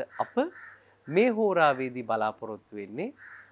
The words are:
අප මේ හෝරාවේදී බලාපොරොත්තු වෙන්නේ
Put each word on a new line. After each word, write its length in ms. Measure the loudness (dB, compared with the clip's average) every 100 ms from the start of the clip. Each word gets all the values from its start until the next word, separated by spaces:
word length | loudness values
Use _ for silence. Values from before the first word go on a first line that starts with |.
| -10 -6
අප 200 | -4 0 -2 -4 -20 -20 _ _ -2
මේ 220 | 2 4
හෝරාවේදී 760 | 4 2 6 4 4 -2 -4
බලාපොරොත්තු 720 | -2 0 0 -2 -10 -10 -12 -12
වෙන්නේ 380 | -10 -8 -8 -10 -20 -20 -20